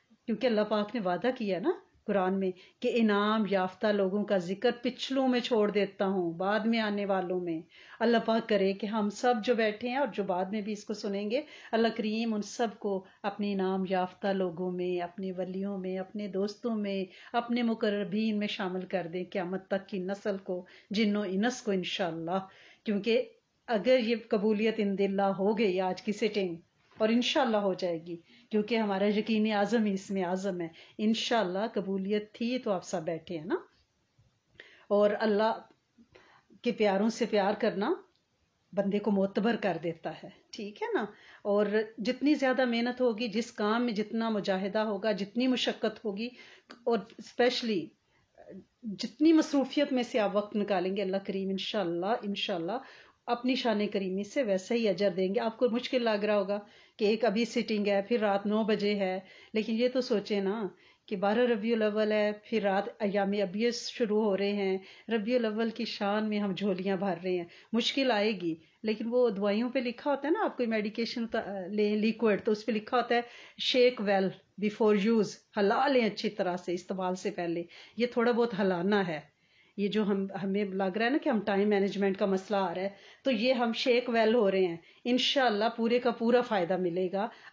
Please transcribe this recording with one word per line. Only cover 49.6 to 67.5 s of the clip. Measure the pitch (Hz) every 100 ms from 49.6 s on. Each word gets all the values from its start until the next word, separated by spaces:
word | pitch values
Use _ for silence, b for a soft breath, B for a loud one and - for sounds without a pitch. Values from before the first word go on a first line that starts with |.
| 262 - 285
میں | 254
سے | 240 240
آپ | 202 196
وقت | 202 214
نکالیں | 202 190 185 196
گے، |
اللہ | 190 196 196
کریم | 196 190
انشاءاللہ، | 190 - 214 175 170 185 240
انشاءاللہ | 208 202 - 175 165 240 B B B B -
اپنی | 214 254 262
شان | 240 214 208
کریمی | 202 190 190
سے | 202 294
ویسا | 226 190 - 240
ہی | 220
اجر | 175 202
دیں | 175 190 202
گے۔ |
آپ | 226 220
کو | 247
مشکل | 226 - 254
لگ | 233 208
رہا | 208 208
ہوگا | 190 208 208 B B B
کہ | 208
ایک | 220 202
ابھی | 202 233
سٹنگ | 247 226 214 202
ہے، | 196 196
پھر | 233
رات | 214 196 202
نو | 214
بجے | 214 214 202 202
ہے، | 190 185 B B B
لیکن | 220 220
یہ | 226 247
تو | 254
سوچیں | 247 208 202 202
نا | 190 220 190 - b b -
کہ | 196
بارہ | 202 226
ربیع | 247 226 226 233
الاول | 214 214 214
ہے، | 214 208 208
پھر | - 220
رات | 196 190 202 -
ایام | 202 196 196 208
ابیس | 190 196 233 233 -
شروع | - 220 214
ہو | 220 190
رہے | 202
ہیں۔ | 202 190 190 B B B
ربیع | 226 202 247
الاول | 226 208 226
کی | 220 226
شان | - 202 208 214
میں | 208
ہم | 202
جھولیاں | 180 202 185 190 190
بھر | 196 170
رہے | 185 180
ہیں۔ | 170